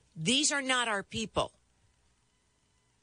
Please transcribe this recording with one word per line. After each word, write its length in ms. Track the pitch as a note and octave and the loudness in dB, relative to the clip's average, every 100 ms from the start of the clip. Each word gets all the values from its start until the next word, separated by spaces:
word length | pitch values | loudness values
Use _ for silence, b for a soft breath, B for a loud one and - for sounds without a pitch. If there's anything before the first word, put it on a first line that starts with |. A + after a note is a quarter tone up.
| b - | b -6
These 360 | D#3 C4 D4+ | 0 2 2
are 100 | D4 | 0
not 260 | C4 B3+ A#3 | 0 0 0
our 160 | G3+ | -2
people. 480 | F#3+ A3+ A3 - A2+ _ _ _ _ _ _ _ _ _ _ _ _ _ _ _ | -4 -6 -4 -2 -4 _ _ _ _ _ _ _ _ _ _ _ _ _ _ _